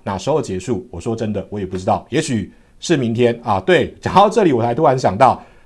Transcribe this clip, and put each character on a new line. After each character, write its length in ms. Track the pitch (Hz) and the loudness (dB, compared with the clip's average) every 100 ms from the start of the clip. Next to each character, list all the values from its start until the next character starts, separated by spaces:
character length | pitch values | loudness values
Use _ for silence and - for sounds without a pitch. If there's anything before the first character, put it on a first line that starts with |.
哪 140 | 113 98 | -8 -6
时 140 | - | -2
候 100 | 151 | -2
结 180 | - 92 | -2 -6
束， 300 | 131 104 - | -4 -6 -6
我 80 | - | -10
说 160 | 117 | -6
真 160 | 113 110 | -4 -4
的， 160 | 101 - | -6 -8
我 100 | 104 | -8
也 60 | 90 | -8
不 100 | 92 | -6
知 80 | |
道， 220 | 95 95 - | -2 -2 -2
也 140 | 131 | -4
许 280 | 151 117 87 - _ _ | -2 -4 -4 -10 _ _
是 180 | - 156 | -2 -2
明 160 | 117 | 0
天 260 | 117 117 117 | 2 2 0
啊。 160 | 117 98 | -2 -2
对， 340 | 131 175 - - | 2 2 2 -4
讲 140 | - | -2
到 160 | 170 208 | 2 4
这 140 | 226 | 4
里， 80 | 185 | 2
我 80 | 123 | 2
才 120 | 120 | 0
突 80 | 120 | 0
然 160 | 156 127 | 2 2
想 160 | 123 | 0
到， 280 | 98 127 110 - _ | 4 4 4 -4 _